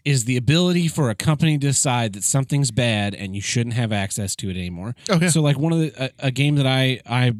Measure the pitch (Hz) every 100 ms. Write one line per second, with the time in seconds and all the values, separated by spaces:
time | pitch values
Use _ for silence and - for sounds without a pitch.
0 | 147 135 113 123 120 160 180 175 165 -
1 | 127 107 160 151 160 147 139 127 139 120
2 | 113 98 - 139 131 143 131 110 120 107
3 | 101 - 95 98 - 120 117 120 113 104
4 | 98 - 98 - 98 90 90 87 104 -
5 | - 170 180 160 147 131 160 165 156 -
6 | 131 - 135 127 147 147 131 131 131 123
7 | - 123 123 110